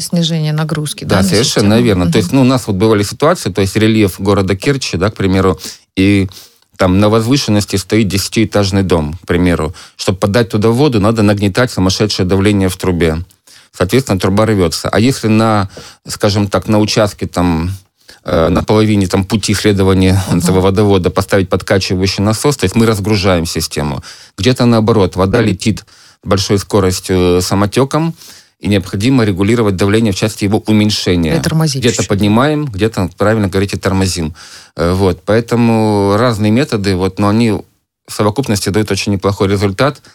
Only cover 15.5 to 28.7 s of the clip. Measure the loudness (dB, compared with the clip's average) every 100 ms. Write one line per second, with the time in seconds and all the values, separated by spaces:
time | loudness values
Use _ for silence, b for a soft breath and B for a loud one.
15.5 | 0 -2 B B B -14 -4 0 0 0
16.5 | -2 0 0 0 0 0 -2 -6 -2 0
17.5 | 0 -4 -8 -14 _ B B -4 0 2
18.5 | 0 0 2 4 2 2 0 0 -2 -2
19.5 | 0 2 2 2 4 4 2 0 0 2
20.5 | 2 2 2 2 2 2 -2 0 0 0
21.5 | -4 0 -2 0 -2 -2 0 -2 0 -2
22.5 | 0 -2 2 2 0 0 0 2 0 0
23.5 | -4 -6 -6 -6 -6 B B B -2 0
24.5 | 2 2 4 4 2 2 0 0 2 0
25.5 | 0 -2 -4 -6 b b b -4 -2 0
26.5 | -2 0 0 0 -2 -2 0 2 2 0
27.5 | -2 0 0 -2 0 -4 -6 B B B
28.5 | B -2